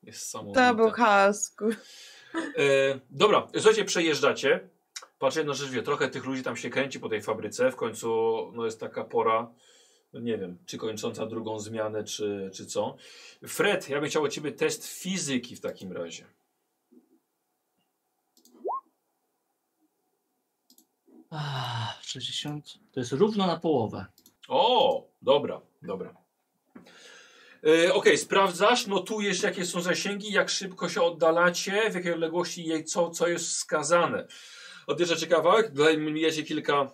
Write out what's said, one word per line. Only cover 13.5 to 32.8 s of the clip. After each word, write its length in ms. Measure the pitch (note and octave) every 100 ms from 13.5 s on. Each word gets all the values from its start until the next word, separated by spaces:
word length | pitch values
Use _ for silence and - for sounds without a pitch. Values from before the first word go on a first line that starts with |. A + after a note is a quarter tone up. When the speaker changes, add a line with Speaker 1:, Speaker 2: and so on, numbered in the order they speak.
| - F3+ F#3+ -
Speaker 1:
ja 120 | C#3
bym 80 | D3
chciał 140 | D#3
od 80 | C#3+
ciebie 200 | C#3+ D3
test 340 | C#3 D#3+ - -
fizyki 680 | - F#3 F#3+ C#3+ C3 - F#2+
w 40 |
takim 320 | - - G2
razie. 320 | A2 E2+ - - _ _ _ _ _ _ - _ _ _ _ _ _ _ _ _ _ _ _ _ _ _ _ - C6 C6+ _ _ _ _ _ _ _ _ _ D#4 _ _ _ _ _ _ _ _ _ _ _ _ - -
Speaker 3:
Ach, 680 | D#3 D3 C3+ B2+ A#2+ A2 -
sześćdziesiąt. 760 | - C3+ A#2+ - D3 D3 - - _
To 80 | -
jest 120 | A#2+
równo 340 | C#3 G#3+ G#3+ F#3
na 100 | E3
połowę. 500 | E3+ C#3+ G#2 G2 F#2+ _ _ _ -
Speaker 1:
O, 560 | B2+ G#3 B3 D3 - - _
dobra, 380 | - C#3 - D#2 _ _
dobra. 320 | D3+ F#2+ - - _ _ _ _ _ - - - - - - - - - D3+ D#3+ F3
E, 80 |
okej, 240 | F#3+ G#3+ D3
sprawdzasz, 680 | - G3 G3 F3 G3+ A#3+ A#3
notujesz, 560 | G3 F#3 G#3+ G3+ F3+
jakie 240 | G3+ F3+ F3
są 140 | F3+
zasięgi, 520 | F3 E3 G3 G3+ G#3
jak 160 | G3+ F3+
szybko 380 | - F#3+ - F3
się 140 | G#3
oddalacie, 880 | E3+ D#3+ D#3+ E3 F3 F3 - G3+ A3
w 40 |
jakiej 180 | F3+ F3
odległości 560 | E3 E3 E3+ E3+ - D#3+
i 160 | D#3+